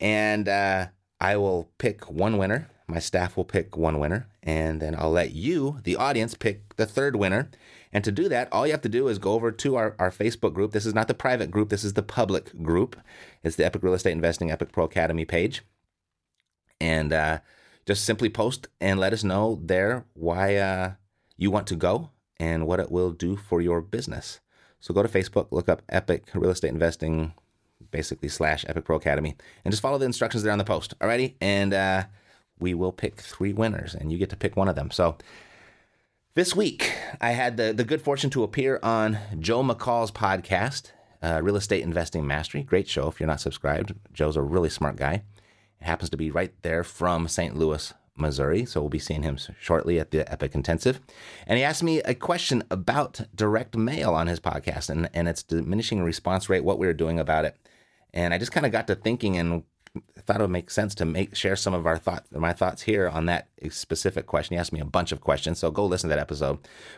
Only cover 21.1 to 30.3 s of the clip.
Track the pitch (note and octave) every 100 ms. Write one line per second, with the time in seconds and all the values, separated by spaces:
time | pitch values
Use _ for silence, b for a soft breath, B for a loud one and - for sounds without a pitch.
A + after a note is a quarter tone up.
21.1 | _ _ - G2 G2+ - E2+ F2 A2 D#3+
22.1 | _ _ - E2 E2 D#2+ F#2 - F2 F2+
23.1 | E2 E2+ G2 - F2 E2+ E2+ F2+ A2+ C3+
24.1 | - - - _ b b b - F2+ F#2+
25.1 | F#2+ F#2 G#2 - D2+ F2 D#2+ - F#2 -
26.1 | E2+ - G2 F2 F2+ D2+ D2 E2 - D#2+
27.1 | D#2+ D#2+ - _ _ _ _ - D#2+ D#2
28.1 | - D2 - D#2 D2+ - D#2+ - D#2 D#2
29.1 | C#2+ D2+ - B B G2 G2+ C3+ C#3 C3
30.1 | A#2+ A2+